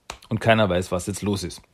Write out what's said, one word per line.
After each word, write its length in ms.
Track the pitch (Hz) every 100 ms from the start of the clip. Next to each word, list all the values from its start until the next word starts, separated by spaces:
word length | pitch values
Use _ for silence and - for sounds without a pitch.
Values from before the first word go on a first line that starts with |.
| - - -
Und 100 | 110
keiner 300 | 113 110 101
weiß, 220 | 90 92
was 160 | 92 104
jetzt 140 | 98
los 220 | 98 98
ist. 180 | 85 - _